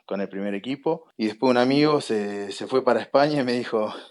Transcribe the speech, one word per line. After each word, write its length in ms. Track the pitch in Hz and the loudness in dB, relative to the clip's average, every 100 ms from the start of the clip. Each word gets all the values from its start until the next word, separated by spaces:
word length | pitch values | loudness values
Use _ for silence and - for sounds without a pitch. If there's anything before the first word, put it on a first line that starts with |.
| - | -8
con 120 | 101 | -6
el 100 | 98 | -6
primer 260 | 98 101 101 | -6 -6 -6
equipo. 500 | 120 139 160 165 - - | -8 -6 -4 -4 -8 -4
Y 120 | 110 | -4
después 240 | 104 131 | 0 2
un 60 | 123 | 4
amigo 440 | 123 143 151 147 | 4 4 4 2
se, 500 | - 107 101 101 101 | 0 -2 -2 -6 -8
se 140 | - 101 | -8 -2
fue 160 | 131 | 0
para 180 | 127 113 | 2 2
España 400 | 107 135 147 147 | 2 2 2 0
y 20 | 127 | -2
me 80 | |
dijo, 400 | 123 117 113 104 - - | -2 -2 -2 -4 -8 -16